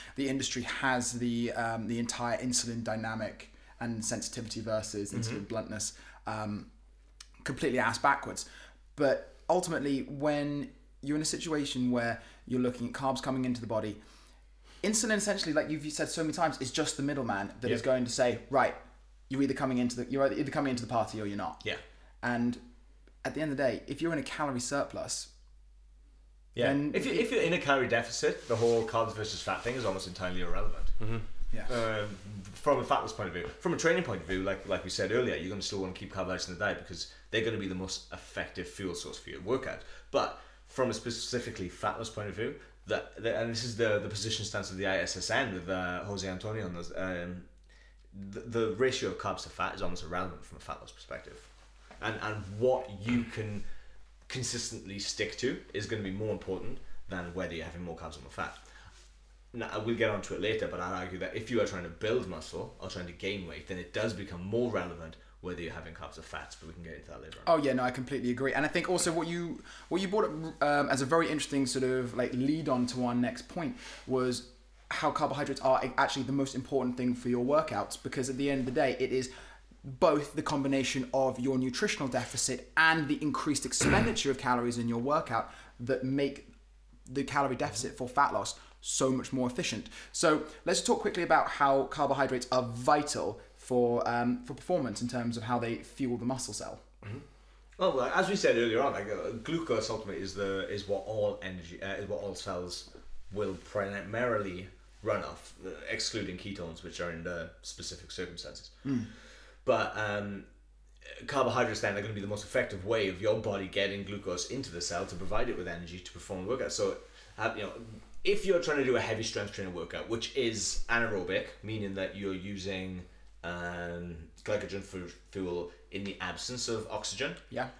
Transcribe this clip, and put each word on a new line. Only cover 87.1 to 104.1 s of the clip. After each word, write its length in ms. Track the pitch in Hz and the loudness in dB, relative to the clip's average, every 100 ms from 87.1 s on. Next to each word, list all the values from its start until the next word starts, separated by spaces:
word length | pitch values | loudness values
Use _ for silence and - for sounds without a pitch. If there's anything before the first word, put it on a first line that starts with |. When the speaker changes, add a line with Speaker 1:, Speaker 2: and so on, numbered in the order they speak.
| 135 | -4
Speaker 1:
calorie 320 | 135 143 135 120 | 0 2 2 2
deficit 400 | 98 - 120 - | -2 -2 -4 -4
for 120 | 123 | -2
fat 260 | 139 143 | 4 4
loss 220 | 104 98 - - - - | 4 -2 -6 -14 -12 -4
so 240 | - 135 | 2 4
much 220 | 131 - | 2 0
more 160 | 135 123 | 0 0
efficient. 380 | 123 175 101 - - - | 0 -2 -4 -6 -12 -10
So 320 | - 165 151 - - 170 | 2 4 4 0 -6 0
let's 160 | 190 | 2
talk 180 | - 226 | 2 2
quickly 240 | 208 180 | 2 0
about 240 | 165 151 - | 6 6 6
how 360 | - 139 139 | 6 6 6
carbohydrates 640 | 135 - 139 135 131 127 - | 4 2 4 4 2 2 2
are 120 | 127 | 2
vital 760 | 117 117 127 147 143 117 80 - - - | 2 0 4 4 4 0 -2 -4 -10 -12
for, 500 | - 123 120 120 - | 0 4 6 4 2
um, 360 | 120 120 123 | 2 2 0
for 120 | - | -2
performance 480 | - - 180 120 101 | -8 0 2 2 -2
in 60 | 120 | -2
terms 300 | 127 117 117 | -2 -2 -2
of 60 | |
how 140 | 110 120 | 0 0
they 180 | 113 117 | 0 -4
fuel 420 | - - 131 120 | -6 -4 -2 0
the 80 | 123 | -2
muscle 280 | 127 - | -2 -4
cell. 280 | 104 - - - - 104 | -6 -8 -10 -16 -16 -10
Speaker 2:
Mm-hmm. 140 | 131 - - - - - - | -10 -12 -20 -20 -20 -14 0
Well, 140 | 185 | 2
like, 240 | 131 127 180 | 4 2 4
as 100 | 185 | 4
we 80 | 202 | 4
said 220 | 147 117 | 6 6
earlier 240 | 117 113 | 6 4
on, 100 | 139 | 2
like, 180 | - 107 | 0 -4
uh, 220 | 92 - 117 | -4 -4 -4
glucose 480 | 147 165 - 110 - | -2 -2 0 0 0
ultimately 320 | 107 98 90 | -2 -4 -6
is 120 | 95 | -6
the, 340 | 98 98 95 - | -2 -2 0 -2
is 160 | 101 95 | -4 -2
what 200 | 95 107 | -2 -2
all 320 | 110 104 - | 0 0 0
energy, 400 | 92 92 82 87 | -6 -8 -10 -8
uh, 120 | 98 | -6
is 160 | 98 101 | -4 -4
what 120 | 104 | -4
all 140 | 101 - | -4 -6
cells 540 | 101 90 90 - - - - - - | -4 -4 -4 -8 -10 -16 -10 -8 -6
will 220 | 98 101 92 - | -2 -2 -4 -4
primarily 960 | 104 98 101 98 | -2 -2 -2 -4